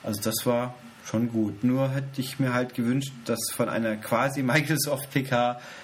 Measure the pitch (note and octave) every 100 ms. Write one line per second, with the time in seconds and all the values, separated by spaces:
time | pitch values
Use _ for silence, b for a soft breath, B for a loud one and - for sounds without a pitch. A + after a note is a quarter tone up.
0 | - G#2 A2 A2 - A#2+ B2 - - -
1 | - A2 A#2+ A2+ G#2 G#2 B2 B2+ C3+ C3+
2 | C#3 - C#3+ - C3 B2 B2+ - A#2 C3
3 | C#3 - - A2+ - - A#2 G#2 A2+ G#2+
4 | G#2+ A#2 C3+ C#3 C3 D#3 D3 D#3 - C#3
5 | - C#3+ C3 A#2+ B2 B2 B B